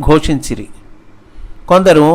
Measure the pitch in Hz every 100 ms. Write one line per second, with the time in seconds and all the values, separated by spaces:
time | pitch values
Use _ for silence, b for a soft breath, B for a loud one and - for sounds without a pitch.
0 | 135 151 - 143 - 107 101 - - -
1 | - - _ - - - - 180 190 156
2 | 151